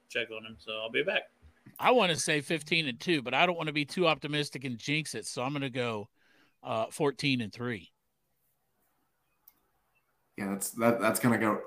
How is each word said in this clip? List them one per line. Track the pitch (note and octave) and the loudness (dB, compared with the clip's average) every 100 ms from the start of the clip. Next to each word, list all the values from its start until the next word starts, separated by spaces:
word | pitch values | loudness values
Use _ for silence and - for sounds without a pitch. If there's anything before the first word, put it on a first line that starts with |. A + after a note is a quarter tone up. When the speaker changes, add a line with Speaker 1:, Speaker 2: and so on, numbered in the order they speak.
| _ | _
Speaker 1:
check | B2 A2+ | -6 -4
on | A2 A2 | -8 -14
him, | A2 | -16
so | - | -10
I'll | A2 A2+ | -8 -4
be | C3 | -2
back. | E3 G#3 - _ - _ - - | 0 -2 -4 _ -20 _ -20 0
Speaker 2:
I | D3 | 4
wanna | B3 F#3 C#3+ | 6 6 2
say | - D3+ | 2 0
fifteen | C#3 D#3+ D3+ E3 D3 | 0 -4 0 0 0
and | A#2 | -4
two, | - D#3 | 0 0
but | A#2+ | 2
I | C3 F3+ | 2 2
don't | E3+ | 2
wanna | D#3 | -2
be | D3 C#3+ | -2 -2
too | - E3+ | 2 2
optimistic | D3+ D3 D3 D3 C#3 C3 | 2 0 -4 -4 -6 -8
and | A#2 | -6
jinx | - D#3 D3+ A#2 | -2 -2 -2 -8
it, | G2+ | -8
so | - | -6
I'm | B2+ | -4
gonna | D3 C3+ | -2 -4
go, | B2 A#2+ G#2+ G2+ _ _ _ _ _ | -2 -2 -4 -8 _ _ _ _ _
uh, | C3 A2+ A2+ | -4 -2 -2
fourteen | - D3 B2+ C#3+ B2+ | 0 -2 0 0 0
and | G#2+ | -2
three. | - A#2+ G#2+ E2 _ _ _ _ _ _ _ _ _ _ _ _ _ _ _ _ _ _ _ _ _ _ _ _ - | -6 -6 -6 -10 _ _ _ _ _ _ _ _ _ _ _ _ _ _ _ _ _ _ _ _ _ _ _ _ -6
Speaker 3:
Yeah, | G2 | -4
that's, | G2 - | -2 -4
that, | A2+ A#2 F#2+ | 2 4 4
that's | G#2+ A2 | 2 4
gonna | B2+ G#2+ | 4 4
go, | G#2+ G#2 | 4 0